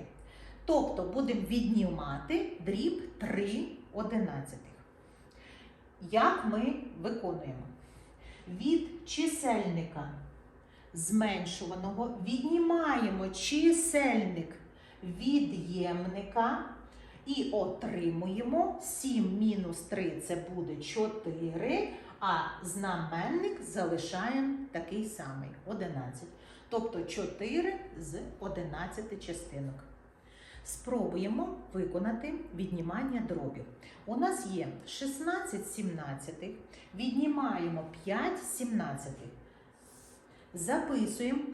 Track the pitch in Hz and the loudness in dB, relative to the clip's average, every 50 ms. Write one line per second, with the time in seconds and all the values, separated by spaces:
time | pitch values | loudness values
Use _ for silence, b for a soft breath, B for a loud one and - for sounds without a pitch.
0 | - - - - B B B B B B B B B - 311 277 277 - - 196 | -10 -12 -16 -20 B B B B B B B B B 4 6 6 6 4 0 -2
1 | 180 175 202 269 - - 226 190 185 - 233 240 196 196 226 208 190 175 160 156 | -2 0 0 0 2 2 2 0 2 2 2 2 4 6 6 6 4 4 2 -2
2 | 147 143 139 139 - - 320 370 392 - - - 165 185 196 208 277 349 - - | -4 -4 -4 -6 -2 0 0 0 0 -2 -4 -4 -2 -2 0 2 2 2 2 0
3 | - - - - 214 220 - 196 202 202 220 262 - - - - - - - 202 | -4 -8 -6 -6 -4 0 0 2 2 2 0 0 -2 -4 -6 -12 -16 -8 -6 -4
4 | 220 220 233 214 190 160 139 139 135 - - - - - - - - - - - | -2 0 2 2 2 2 0 -4 -6 -8 -10 -14 -16 -18 -20 -20 -20 -20 -20 -20
5 | B B B B B B B B B B B B B B B B B - - - | B B B B B B B B B B B B B B B B B -20 -16 -14
6 | 190 165 208 220 - 359 - - - 214 208 220 247 277 - - - - - 165 | -6 2 6 6 8 8 6 4 2 2 2 2 2 2 0 -2 -6 -10 -10 -6
7 | 170 247 233 - - 180 165 156 151 135 127 127 - - - B B B B B | -4 -4 -2 -2 -2 -2 -2 -2 -4 -6 -8 -8 -10 -12 -14 B B B B B
8 | B B B B B B B B B - 175 190 220 294 339 - - - - - | B B B B B B B B B -10 -8 0 4 4 4 4 4 0 -8 -10
9 | - - - 294 330 320 - - 285 254 226 202 196 180 165 165 160 - - 151 | -8 -4 0 2 2 2 2 2 2 4 4 4 2 2 0 0 -2 -2 -6 -6
10 | 143 143 143 143 - - - - - - - - B B B B B B - 170 | -6 -6 -8 -10 -12 -14 -16 -18 -20 -20 -20 -20 B B B B B B -6 -4
11 | 165 - 208 220 220 208 190 180 175 170 - - 196 175 185 180 185 196 202 214 | 0 4 4 4 6 4 2 0 -2 -4 -4 -4 -4 -4 -4 -2 -2 -2 0 0
12 | 240 233 240 196 180 233 240 254 - 311 339 339 330 339 339 339 320 294 262 247 | -2 -2 -2 -4 -2 0 0 0 2 4 6 6 6 6 6 6 6 4 4 4
13 | 220 196 190 190 190 190 - - - - 294 302 320 339 330 - - - - 285 | 4 2 2 2 0 -2 -2 -2 0 2 4 8 10 10 10 8 4 4 4 6
14 | 277 254 226 214 196 180 175 170 165 - - - - - B B B B B B | 6 8 6 6 4 4 0 -2 -4 -6 -8 -14 -16 -20 B B B B B B
15 | 190 180 170 - 226 262 294 285 - - - 175 156 170 180 180 175 175 175 180 | -8 -6 -6 0 2 4 6 6 4 4 0 -4 -4 -4 -2 0 0 2 0 0
16 | 180 185 185 196 - - - 233 226 - 131 - - - - - B B B B | -2 -2 -4 -4 -6 0 4 4 4 4 4 0 -4 -8 -10 -14 B B B B
17 | B B B B B 269 277 277 - - 214 208 185 185 - - 226 214 - 180 | B B B B B -2 0 0 0 2 4 2 2 2 0 -2 -4 -4 -2 0
18 | 165 165 165 165 180 190 190 220 247 247 294 339 359 381 - - - - - - | 2 2 2 2 0 0 -2 0 0 2 4 4 4 4 2 -4 -6 -6 -6 -4
19 | - 262 240 220 190 185 190 208 220 220 202 190 180 170 170 - - - 202 185 | -2 2 4 4 4 4 4 4 4 4 4 4 0 -2 -4 -6 -4 -4 -2 0
20 | 185 160 - 160 - - 175 170 165 180 180 175 165 170 160 147 147 - - 226 | 0 0 -2 -2 -4 -2 -4 -4 -2 -4 -4 -4 -2 -4 -4 -6 -6 -2 0 2
21 | 214 220 - - - 170 160 165 165 165 160 170 - 254 330 403 415 - B B | 2 2 0 -4 -4 -4 -4 -2 -4 -2 -2 -2 0 2 2 2 0 -2 B B
22 | B B B B 202 185 170 160 160 - - - 185 175 - 196 196 190 180 165 | B B B B 0 2 2 2 0 -2 -6 -8 -8 -6 -4 -2 -2 0 0 -2
23 | 160 156 175 190 190 240 339 349 392 403 - - - - - 214 180 165 - - | -2 -2 -2 0 0 2 0 2 0 0 -2 -4 -6 -4 -2 0 2 2 2 0
24 | - - 190 180 208 240 269 269 269 277 277 - - - - 170 - - 196 214 | 0 -2 -2 -2 0 0 2 2 2 2 0 -2 -4 -6 -6 -6 -6 -2 -2 -2
25 | 220 214 - - 147 135 135 135 135 139 - - - 180 214 190 185 160 143 135 | -2 -4 -6 -8 -8 -8 -6 -8 -8 -10 -12 -12 -10 -8 -6 -4 -4 -4 -4 -4
26 | 127 123 - - - - - B B B B B B B 233 226 226 226 - 170 | -4 -6 -8 -10 -12 -14 -16 B B B B B B B -2 0 0 0 -4 -4
27 | - - - 208 185 - - - 202 233 285 339 339 370 381 - - - - 160 | -4 -4 -2 -4 -4 -4 -4 -6 -4 0 0 2 2 2 -2 -2 -8 -10 -10 -10
28 | 160 143 156 196 - - - - 202 190 156 180 170 156 147 156 180 190 - 220 | -8 -8 -8 -8 -8 -10 -10 -8 -6 -4 -4 -4 -4 -4 -4 -6 -6 -6 -6 -8
29 | 214 220 202 196 - - 170 - - - - 139 139 135 135 - - - - - | -8 -8 -8 -8 -6 -8 -8 -8 -8 -8 -8 -6 -6 -6 -8 -10 -14 -18 -20 -20
30 | - - - B B B B B B B B B B - - - - 247 254 226 | -20 -20 -20 B B B B B B B B B B -10 -10 -8 -4 -2 0 0
31 | 185 170 170 185 190 208 233 - 349 370 - - - - - 190 175 - - 180 | 0 0 0 0 0 0 0 0 0 -2 -4 -10 -12 -6 -2 -2 -2 0 0 0
32 | 202 226 226 - 285 302 330 - - - - 170 190 185 180 170 160 165 185 233 | 0 0 0 -2 -2 -4 -4 -6 -6 -8 -4 -4 -2 -2 -2 -2 -2 -2 -2 -2
33 | 277 269 247 233 - - 175 160 139 135 - - - - - B B B B B | -2 0 0 -2 0 -2 -2 -2 -2 -4 -6 -8 -12 -12 -16 B B B B B
34 | B 202 226 262 339 381 359 - - 196 190 170 151 131 - - - - - - | B -2 2 2 4 4 2 0 -2 -2 -2 -2 -2 -2 -6 -8 -10 -10 -8 -4
35 | 277 269 269 - 320 339 370 381 - - - 190 214 - - 220 196 185 165 156 | -4 -4 -4 -2 0 0 0 0 -2 -2 -4 -4 -6 -6 -6 -2 -2 -2 -2 -4
36 | 147 139 135 135 - - 165 - 175 208 226 - - B B B B B - 185 | -4 -6 -6 -6 -8 -10 -10 -8 -8 -8 -10 -10 -14 B B B B B -6 -2
37 | 247 262 220 285 302 302 285 285 262 226 190 175 170 170 165 160 151 - - - | -2 2 2 4 4 4 4 2 2 2 0 0 0 0 -2 -2 -4 -6 -12 -8
38 | - 190 196 240 302 370 370 - 254 - - - 247 233 220 196 165 143 139 139 | -4 -2 0 2 2 0 0 -2 -4 -6 -4 -4 -2 0 0 0 0 0 -4 -6
39 | - 139 - - 117 110 - - - - - - - - - - - - - - | -6 -8 -10 -10 -12 -14 -14 -16 -20 -20 -20 -20 -20 -20 -20 -20 -20 -20 -20 -20
40 | - - - - - B B B B B - 175 165 214 277 320 - - 269 233 | -20 -20 -20 -20 -20 B B B B B -8 -6 0 2 2 2 2 2 2 2
41 | 214 - - - 240 254 277 294 294 - | 2 2 2 0 0 2 2 0 0 -2